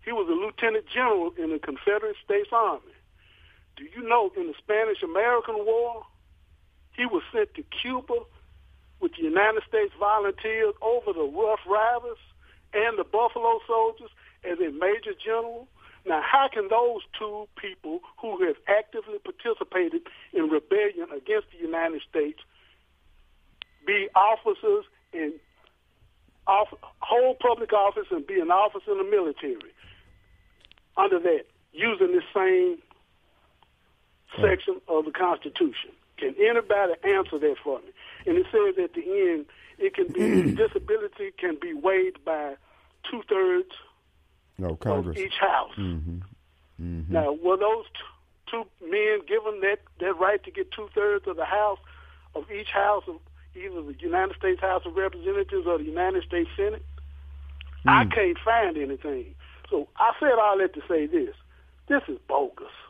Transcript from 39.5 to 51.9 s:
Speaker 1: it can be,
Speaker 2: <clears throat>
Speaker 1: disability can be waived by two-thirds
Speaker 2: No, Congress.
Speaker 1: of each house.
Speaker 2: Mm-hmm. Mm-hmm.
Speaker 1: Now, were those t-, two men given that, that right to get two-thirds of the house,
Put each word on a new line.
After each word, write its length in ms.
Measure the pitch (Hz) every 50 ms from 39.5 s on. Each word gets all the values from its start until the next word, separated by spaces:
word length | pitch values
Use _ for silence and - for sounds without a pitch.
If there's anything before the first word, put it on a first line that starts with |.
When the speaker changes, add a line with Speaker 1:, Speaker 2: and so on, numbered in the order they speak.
| - - - - -
Speaker 1:
it 160 | - 196 196 -
can 140 | - 185 175
be, 400 | - 180 214 220 208 185 175 147
Speaker 2:
<clears throat> 40 | -
Speaker 1:
disability 760 | 190 220 214 - 196 - - 208 220 208 202 - - 202 196 -
can 200 | - - 180 160 143
be 120 | 170 175 160
waived 500 | 147 143 190 190 190 185 185 185 - _
by 300 | 175 160 151 151 - 175 - _ _ _ _ _ _ _ _ - -
two-thirds 640 | - 233 208 - 208 190 190 185 180 180 185 - - - - - _ _ _ _ _ _ _ _ _ _ _ _ _
Speaker 2:
No, 180 | - 92 87 80
Congress. 420 | 78 - 123 98 98 90 87 80
Speaker 1:
of 60 | - 95
each 100 | 92 - -
house. 320 | - 90 - - - - -
Speaker 2:
Mm-hmm. 400 | - 98 92 85 80 78 85 85 87 92 95 - _ _ _ _ _ _ _ _ -
Mm-hmm. 320 | 82 87 87 82 80 82 -
Speaker 1:
Now, 180 | - 151 143 147
were 220 | 160 165 180 190
those 280 | 185 202 214 220 226 220
t-, 680 | - _ - - - - _ _ _ _ _ _ -
two 120 | - 233 220 - _ _
men 380 | 185 160 180 208 214 214 214 208 -
given 340 | - 202 226 214 214 214 202
that, 180 | 190 196 208 214 - - _ -
that 180 | 175 185 190 165
right 240 | 185 190 208 196 -
to 80 | 190
get 200 | 170 196 190 -
two-thirds 560 | - - 214 202 - 220 202 208 208 202 196
of 100 | 196 180
the 80 | 160 160
house, 340 | - 190 208 214 214 196 - - -